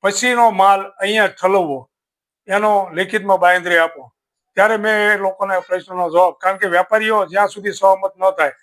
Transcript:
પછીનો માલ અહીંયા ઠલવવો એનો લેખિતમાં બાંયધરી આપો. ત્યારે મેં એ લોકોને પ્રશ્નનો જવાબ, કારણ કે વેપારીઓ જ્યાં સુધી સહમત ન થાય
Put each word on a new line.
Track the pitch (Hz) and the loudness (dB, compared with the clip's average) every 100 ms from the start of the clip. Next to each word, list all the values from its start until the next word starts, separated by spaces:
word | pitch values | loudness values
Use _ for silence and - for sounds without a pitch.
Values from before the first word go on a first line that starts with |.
પછીનો | 196 196 247 247 233 | -2 -2 -2 2 2
માલ | 190 190 196 196 _ | 4 2 2 -2 _
અહીંયા | 196 220 202 - | -4 0 -2 0
ઠલવવો | 185 196 170 135 123 _ _ _ _ _ - | 0 0 -2 -6 -12 _ _ _ _ _ -6
એનો | 196 214 208 190 | -2 0 0 -2
લેખિતમાં | 165 185 214 196 190 | -6 -4 -4 0 2
બાંયધરી | 175 180 175 170 | 4 2 2 0
આપો. | 165 - - _ _ _ _ - | 0 -4 -20 _ _ _ _ 0
ત્યારે | 208 220 | 2 2
મેં | 214 214 208 | 0 0 2
એ | 202 | 0
લોકોને | 196 190 196 190 175 | -2 -4 -4 -4 -4
પ્રશ્નનો | 185 185 185 175 | -8 -6 -6 -2
જવાબ, | 165 180 175 | 2 2 2
કારણ | 185 190 | -4 -2
કે | 196 | 0
વેપારીઓ | 175 185 214 214 220 185 | 0 0 0 0 -2 -2
જ્યાં | 185 202 | -2 -2
સુધી | 202 202 | -2 -10
સહમત | 190 196 190 190 190 | -2 0 2 -2 -2
ન | 190 185 | -2 0
થાય | 151 - | -4 -4